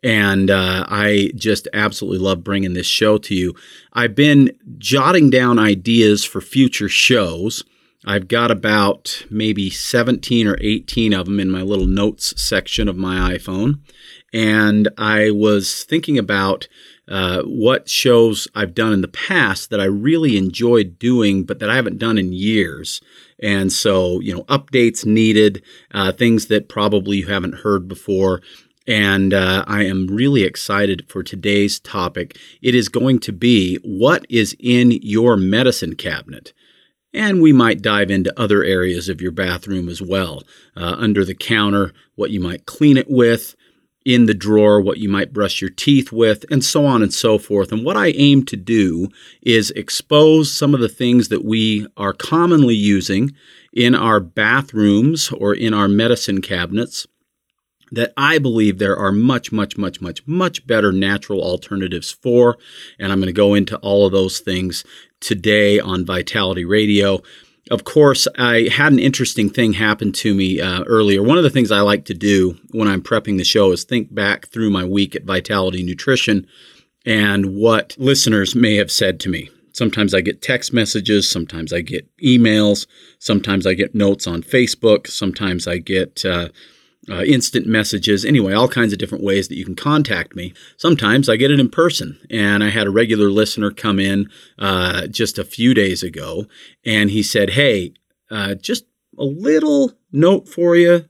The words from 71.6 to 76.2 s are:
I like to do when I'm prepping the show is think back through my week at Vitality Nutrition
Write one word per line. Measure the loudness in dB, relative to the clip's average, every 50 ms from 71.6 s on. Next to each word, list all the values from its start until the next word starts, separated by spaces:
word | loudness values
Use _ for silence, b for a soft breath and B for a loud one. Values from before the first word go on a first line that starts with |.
| 0 2
I | 2 2
like | 4 2 2 0 -2
to | -8 -10
do | -4 0 2 2 2 2 0 -2 -6 _ _
when | -6 -2 0
I'm | 0 0 -2 -2
prepping | -2 -2 -2 -2 -2 -4
the | -2 -2
show | 0 2 4 4 4
is | 2 0 -4
think | _ -4 -4 -4 -4
back | -6 -4 -2 -2 -2 -4 -8
through | -14 -8 -4 -2 0
my | 0 0 -2
week | -2 0 -2 -2 -2 -4
at | -10 -8
Vitality | -4 -6 -6 -4 -2 -2 -2 -2 -2 -4 -4 -6
Nutrition | -6 -8 -6 -2 0 0 0